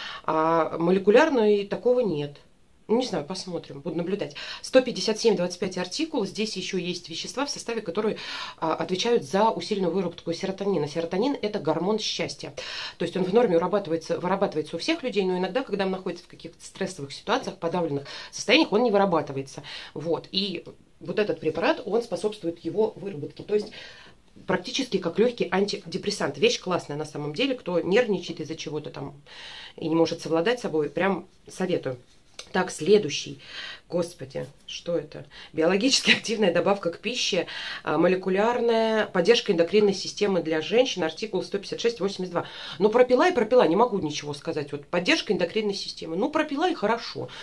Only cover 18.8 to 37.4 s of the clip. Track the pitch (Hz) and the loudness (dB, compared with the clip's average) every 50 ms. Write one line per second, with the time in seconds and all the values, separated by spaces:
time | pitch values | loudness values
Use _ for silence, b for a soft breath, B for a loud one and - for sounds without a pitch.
18.8 | 247 247 202 202 196 196 170 160 147 - 139 135 135 135 - - B B B B | 4 4 4 4 4 4 2 0 0 -2 -6 -8 -8 -8 -12 -16 B B B B
19.8 | B B B - 143 170 170 - - - - 190 196 202 175 - - - - - | B B B -8 -2 -2 -2 -2 -2 -4 -4 -2 -2 -2 -6 -8 -10 -12 -20 -20
20.8 | _ _ _ _ - 143 175 214 208 214 - - - 156 160 170 185 262 320 - | _ _ _ _ -10 -4 0 0 0 0 0 -2 0 -2 0 2 2 2 0 0
21.8 | - 202 185 233 233 - 180 170 - 214 208 - - 170 165 - - 165 151 202 | -2 -2 -2 -2 0 -2 -6 -4 -2 -4 -4 -2 -6 -6 -6 -4 -8 -6 0 0
22.8 | 220 - - - 165 202 196 147 139 156 - - - - 208 208 202 - B B | 0 0 -2 -6 -10 -10 -8 -8 -10 -10 -12 -14 -6 0 0 0 0 -2 B B
23.8 | B B B B B B B _ _ _ _ - - - 185 180 - - 247 - | B B B B B B B _ _ _ _ -20 -4 -2 -2 -2 -2 -4 -4 -4
24.8 | 269 - - 185 185 175 165 - 220 247 240 - 190 180 - 190 202 202 - - | -4 -2 -2 -2 -2 -2 2 2 2 2 2 0 -4 0 0 0 0 0 -2 -8
25.8 | - 165 165 180 - 202 196 - 180 151 - 139 160 240 240 - - 185 180 - | -10 -8 -8 -6 -4 -4 -4 -2 -4 -4 -2 2 2 2 2 0 -2 -2 -4 -4
26.8 | - - 143 147 156 147 - 156 147 147 151 180 254 277 262 254 - - 180 170 | -4 -6 -8 -8 -8 -8 -8 -8 -8 -6 -2 -2 -2 -2 -2 -4 -4 -2 -2 -2
27.8 | 160 170 185 233 247 214 202 170 175 - 165 - 156 143 160 - - 160 147 151 | 0 4 4 4 4 4 0 -2 -2 -6 -8 -10 -8 -10 -8 -10 -8 -8 -8 -8
28.8 | 151 151 147 147 139 143 143 - - B B B B B B B B B B - | -8 -8 -10 -10 -10 -10 -12 -16 -20 B B B B B B B B B B -6
29.8 | - 165 156 165 165 165 170 165 - 156 160 160 170 220 247 247 - 185 147 156 | -2 0 4 4 4 4 2 -4 -4 0 0 2 2 2 0 0 -2 -2 0 0
30.8 | 151 147 - 165 180 196 196 165 - - _ _ _ - - - 185 175 175 - | 0 0 0 0 2 2 0 0 -4 -10 _ _ _ -20 -6 -6 -2 -2 -2 -2
31.8 | - 135 127 - - _ _ _ _ _ _ - - - - 190 180 185 - - | -2 -4 -8 -8 -12 _ _ _ _ _ _ -18 -18 -4 -2 -2 -2 -2 -4 -4
32.8 | 156 160 208 208 - 147 143 - - 147 143 B B B B B B B B B | 4 6 6 6 6 2 -4 -6 -8 -10 -12 B B B B B B B B B
33.8 | B _ 165 175 170 - - - 135 123 - 147 143 139 - _ _ - - - | B _ -2 -2 -2 -2 -6 -12 -16 -10 -10 -10 -10 -10 -12 _ _ -14 -14 -12
34.8 | - 170 175 165 147 147 - 151 143 B B B B B B 156 156 170 185 202 | -8 -4 -4 -4 -4 -6 -12 -16 -18 B B B B B B 2 2 4 4 4
35.8 | 220 269 254 - - - 233 - - - 226 208 214 180 165 175 165 185 202 196 | 4 4 2 4 4 4 4 4 2 -2 0 2 2 4 4 4 4 2 2 2
36.8 | - 170 - - - 214 247 247 - - - 175 | 0 -6 -6 -4 -6 -6 -4 -4 -2 -2 0 -2